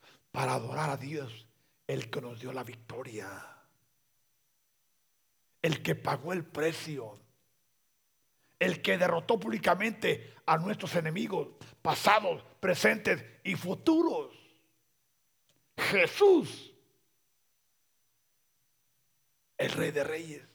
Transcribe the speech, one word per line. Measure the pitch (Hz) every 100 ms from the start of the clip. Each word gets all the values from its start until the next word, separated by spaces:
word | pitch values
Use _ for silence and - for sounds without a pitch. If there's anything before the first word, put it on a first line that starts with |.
| - _ _
para | 127 131
adorar | 127 113 135 156
a | 135
Dios, | 135 156 131 - - _ _ _ -
el | 135 -
que | -
nos | 120 113
dio | 127
la | 127
victoria, | 120 117 - 117 131 107 98 92 - - _ _ _ _ _ _ _ _ _ _ _ _ _ _ _ _ _ _ _ _
el | 165 151
que | 170
pagó | 160 - 151 160
el | 185
precio, | - 143 160 156 165 139 110 104 _ _ _ _ _ _ _ _ _ _ _ _ _ -
el | 185 160
que | 202 190
derrotó | 180 170 - 233
públicamente | 220 226 190 175 220 - 175 147 - - -
a | 160
nuestros | 185 214 175 180
enemigos, | 160 170 226 180 139 - - -
pasados, | 165 156 196 214 202 156 - -
presentes | 185 170 214 214 202 180 - -
y | 185
futuros. | 160 175 - - 320 330 - 131 - - _ _ _ _ _ _ _ _ _ _ _ _ -
Jesús, | - 196 - - 403 349 170 - - _ _ _ _ _ _ _ _ _ _ _ _ _ _ _ _ _ _ _ _ _ _ _ _ _ _ _ _ -
el | -
Rey | - 160
de | 147
Reyes. | 139 160 165 143 -